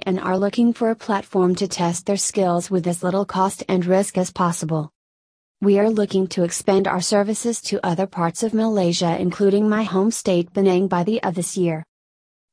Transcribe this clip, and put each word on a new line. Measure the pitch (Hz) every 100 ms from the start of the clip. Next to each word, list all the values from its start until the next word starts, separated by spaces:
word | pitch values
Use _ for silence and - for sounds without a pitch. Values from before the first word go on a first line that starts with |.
| -
and | 185
are | 180 185
looking | 202 220 233
for | 226 226
a | 226
platform | - 202 - 196 180 180
to | 190
test | - 170 170 -
their | 196
skills | - 208 185 175 175
with | 185 175
as | 170
little | 180 190 202
cost | 190 190 - -
and | 185 175
risk | 185 202 -
as | 180
possible. | - 175 170 156 160 151 _ _ _ _ _ _ -
We | 196 202
are | 214
looking | 214 208 196 190
to | -
expand | 170 - - 196 196
our | 180
services | 170 208 202 214 240 226
to | - 202 190
other | 170 190
parts | - 170 -
of | 226
Malaysia, | 220 220 214 175 175 175 165
including | 175 - 202 202 214
my | 214
home | 208 185 208
state | 226 - 175 175
Penang, | 202 196 180 190
by | 180
the | 175 226
end | 190
of | 180
this | 165 -
year. | 175 156 160 _ _ _ _ _ _